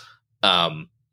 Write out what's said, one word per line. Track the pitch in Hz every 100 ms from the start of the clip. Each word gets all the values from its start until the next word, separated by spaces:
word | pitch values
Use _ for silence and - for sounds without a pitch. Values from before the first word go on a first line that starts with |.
| - _ _ _
um, | 101 90 85 78 82 _ _